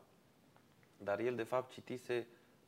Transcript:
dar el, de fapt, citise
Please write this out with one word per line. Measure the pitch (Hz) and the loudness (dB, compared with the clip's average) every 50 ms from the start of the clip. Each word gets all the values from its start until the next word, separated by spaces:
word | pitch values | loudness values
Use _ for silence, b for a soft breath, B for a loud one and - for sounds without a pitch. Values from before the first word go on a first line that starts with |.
| - - - - - - - - - - - - - - - - - - - - | -14 -20 -20 -20 -20 -20 -20 -20 -20 -20 -20 -20 -20 -20 -20 -20 -20 -20 -16 -8
dar | 101 101 101 101 | 0 0 2 2
el, | 113 123 123 | 4 2 2
de | 117 113 | 2 0
fapt, | - - 127 127 - - | 2 2 0 0 0 -6
citise | - - - 127 123 - - 123 120 117 B B B B B B B B | -14 -8 -6 -6 -6 -2 0 0 0 0 B B B B B B B B